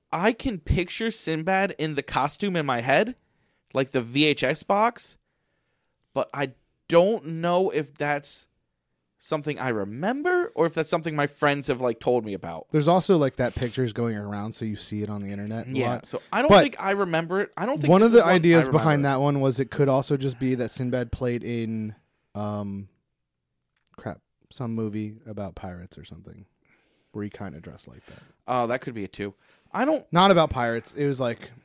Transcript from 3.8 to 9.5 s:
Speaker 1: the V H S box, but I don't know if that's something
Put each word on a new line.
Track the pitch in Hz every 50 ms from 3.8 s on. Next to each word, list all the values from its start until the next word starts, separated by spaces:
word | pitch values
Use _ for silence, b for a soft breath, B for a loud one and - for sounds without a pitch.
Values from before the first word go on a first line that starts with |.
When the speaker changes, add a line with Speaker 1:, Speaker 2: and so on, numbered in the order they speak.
| 135 -
Speaker 1:
the | - 131
V | 117 117 123 143 156
H | 151 139 -
S | 139 127 156 - -
box, | - 202 202 220 240 233 - - - - _ _ _ _ _ _ _ _ _ _ _ _ _ _ _ _ _ _ _
but | - 131 - - -
I | 139 143 131 123 _ _ _ _ _ _ -
don't | 160 170 180 202 233 - 139
know | 156 165 165 170 175 175 180 190 180
if | - 151 143 135 -
that's | - 147 147 147 147 147 - - - - _ _ _ _ _ _ _ _ _ _ _ _ _ _ _
something | - - 156 151 143 151